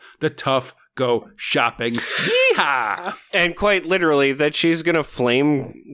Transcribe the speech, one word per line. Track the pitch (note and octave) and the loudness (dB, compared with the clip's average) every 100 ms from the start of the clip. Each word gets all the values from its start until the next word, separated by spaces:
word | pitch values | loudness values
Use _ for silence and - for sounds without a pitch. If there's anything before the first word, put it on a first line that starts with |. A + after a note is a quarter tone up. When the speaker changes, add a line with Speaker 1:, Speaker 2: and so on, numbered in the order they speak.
| - - | -20 -6
Speaker 1:
the | D#3 | -6
tough | C3+ C#3+ C3+ C3 - _ - | -4 -2 -2 -2 -18 _ -4
go | B2+ A#2+ - - | 0 0 -4 -14
shopping. | - D3 A#2 - A#2+ | -4 0 0 0 -4
Yeehaw! | A#2 - - - A#4+ B4+ G4+ D#3+ C3 A2 G2 F3+ - - | -4 -6 -4 0 2 2 2 2 0 -2 -4 -6 -12 -4
Speaker 2:
And | G3 F3 | 0 0
quite | E3+ G3+ F#3+ D#3+ | 0 0 0 0
literally | F#3 E3+ C#3+ C#3 | 0 2 4 2
that | C3+ D3+ - | 2 0 0
she's | E3 E3 | 0 0
gonna | D#3+ E3 | 0 0
flame | C#3+ - B2 B2 C#3+ C#3+ B2 - - | -2 -2 2 4 2 0 -2 -14 -14